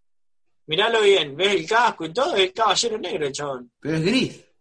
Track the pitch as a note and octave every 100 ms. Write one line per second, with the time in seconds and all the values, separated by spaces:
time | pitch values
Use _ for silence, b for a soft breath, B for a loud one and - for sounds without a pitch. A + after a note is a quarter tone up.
0 | _ _ _ _ _ _ - D#3+ A3 A3+
1 | G#3 F#3+ D3+ C#3 G3 F#3+ D#3+ A3+ A#3 -
2 | D#3+ F3+ D#4 A3 F#3 - A3 - A#3 G#3+
3 | - F3+ C#3+ C3+ D3 B2+ B2 _ C#3 D#3+
4 | E3+ B3+ D3+ - _ _